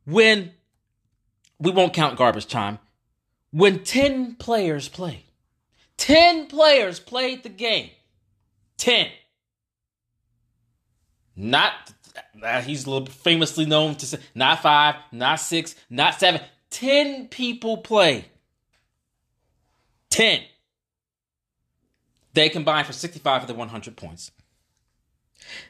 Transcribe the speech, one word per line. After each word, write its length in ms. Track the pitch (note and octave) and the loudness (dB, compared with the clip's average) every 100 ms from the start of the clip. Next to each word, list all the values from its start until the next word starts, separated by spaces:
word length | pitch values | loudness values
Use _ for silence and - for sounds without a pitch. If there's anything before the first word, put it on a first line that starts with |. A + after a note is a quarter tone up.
| C#3+ | -2
when, 460 | F#3 A3 G#3 F3 - _ _ _ _ _ _ _ _ _ _ | 4 6 4 -2 -16 _ _ _ _ _ _ _ _ _ _
we 120 | E3 | 0
won't 220 | F#3+ F3+ | 2 2
count 240 | E3+ D3+ - | 2 -2 4
garbage 300 | B2 G#2+ - | 2 2 -4
time, 320 | A#2 G2+ A2 _ _ _ _ _ _ _ | -6 -4 -8 _ _ _ _ _ _ _
when 300 | D3+ G#3+ F#3 - | 2 4 4 -2
ten 500 | B3+ C#4 C4 B3 A3+ | 0 0 0 -6 -10
players 540 | - A3+ F3+ D3 C3 | -4 -2 -2 -4 -8
play. 340 | - F3+ B2+ _ _ _ _ _ _ _ - | -12 -12 -12 _ _ _ _ _ _ _ -8
Ten 520 | - D#4+ F4 E4 C#4+ | 4 6 6 4 -4
players 520 | C#4+ D#4 C#4 G3 E3 | 2 6 6 2 -6
played 440 | - B3 B3+ B3+ | -10 -6 -6 -8
the 60 | A#3+ | -14
game. 420 | F#3+ A#3 G3 F#2 _ _ _ _ _ _ _ _ - | -8 -4 -4 -4 _ _ _ _ _ _ _ _ -4
Ten. 300 | - A#3 E3 - _ _ _ _ _ _ _ _ _ _ _ _ _ _ _ _ _ _ _ _ _ F#2 | 0 0 0 -8 _ _ _ _ _ _ _ _ _ _ _ _ _ _ _ _ _ _ _ _ _ -12
Not, 380 | G#2+ C#3 G#3 - - _ _ - - G#2+ | -2 0 0 -2 -16 _ _ -20 -20 -12
uh, 180 | A2+ B2 | -4 -4
he's 240 | B2 D3 C3 | -4 -8 -6
a 60 | |
little 160 | C3+ C3 | -6 -8
famously 580 | - F3 E3 D#3 - D#3 | -4 0 0 0 -2 0
known 300 | D#3 D#3 C#3+ | 2 0 -4
to 100 | C3 | -10
say, 140 | D3 - A#2 | -12 -14 -2
not 260 | C3 D#3+ | 0 2
five, 340 | D#3 D3 D3 D3 - | 4 4 4 0 -12
not 280 | A#2 B2+ D#3 | -4 -2 -2
six, 360 | - E3 D#3+ - _ | -4 -6 -6 -14 _
not 300 | A#2+ E3 - | -2 -2 2
seven. 220 | F#3 E3 - _ _ | 0 0 -6 _ _
Ten 580 | - B3+ C#4+ C#4+ C4+ A3+ | -8 0 0 0 -6 -14
people 500 | - B3 A#3+ A3+ A3 | -8 -8 -6 -6 -8
play. 480 | - G#3+ F3 A#2+ - _ _ _ _ _ _ _ _ _ _ _ _ _ _ _ _ _ _ | -2 2 2 0 -8 _ _ _ _ _ _ _ _ _ _ _ _ _ _ _ _ _ _
Ten. 320 | - A3 D#3+ - _ _ _ _ _ _ _ _ _ _ _ _ _ _ _ _ _ _ | 0 2 0 -4 _ _ _ _ _ _ _ _ _ _ _ _ _ _ _ _ _ _
They 160 | D#3+ D#3 | 0 0
combined 360 | E3 D3+ D3+ C#3+ | 0 0 0 -2
for 80 | |
sixty-five 480 | - E3+ D3+ D3 C3 | -8 -12 -6 -2 -2
of 60 | A#2 | -4
the 80 | A2+ | -12
one 140 | A2+ | -12
hundred 260 | A2+ G2+ - | -14 -16 -18
points. 340 | E2+ E2+ - _ _ _ _ _ _ _ _ _ _ _ - - | -20 -18 -20 _ _ _ _ _ _ _ _ _ _ _ -20 -20